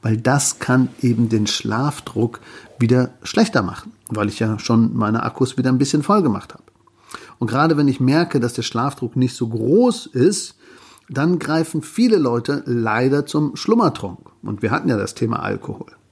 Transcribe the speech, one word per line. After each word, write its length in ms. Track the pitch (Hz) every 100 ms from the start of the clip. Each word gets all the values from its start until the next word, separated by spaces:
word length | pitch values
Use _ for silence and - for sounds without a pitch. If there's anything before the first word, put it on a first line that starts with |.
weil 160 | 120 110
das 420 | 110 143 - -
kann 300 | - 127 127 -
eben 280 | 123 113 117
den 160 | 110 104
Schlafdruck 920 | - 110 107 143 - - - 117 - - - - -
wieder 320 | 117 127 123 -
schlechter 400 | - - 220 131
machen, 300 | 92 92 - - -
weil 220 | 107 104
ich 100 | 104
ja 180 | 113 110
schon 380 | - 113 113 120
meine 280 | 107 110
Akkus 340 | 113 - 127 -
wieder 120 | 127
ein 80 | 127
bisschen 240 | 139 151
voll 220 | 143 208
gemacht 300 | 160 95 -
habe. 100 | - _ _ _ _ _ - - -
Und 100 | 117
gerade 260 | 120 156 147
wenn 100 | 143
ich 120 | 131
merke, 400 | 131 147 170 143
dass 140 | 120
der 100 | -
Schlafdruck 520 | 117 117 135 - 120 -
nicht 200 | 127 -
so 120 | 117
groß 600 | 113 113 180 247 - -
ist, 480 | 127 147 202 - - - - - - -
dann 300 | 135 156 175
greifen 420 | 139 156 160 156
viele 360 | - - 240 214
Leute 460 | 135 120 117 143 -
leider 600 | 120 113 110 127 143 143
zum 300 | 151 151 -
Schlummertrunk. 640 | - 233 190 - 98 90 - _
Und 200 | - 104
wir 100 | 110
hatten 180 | 120 -
ja 80 | 113
das 180 | 98 -
Thema 240 | 113 117
Alkohol. 520 | 98 101 - 110 - - _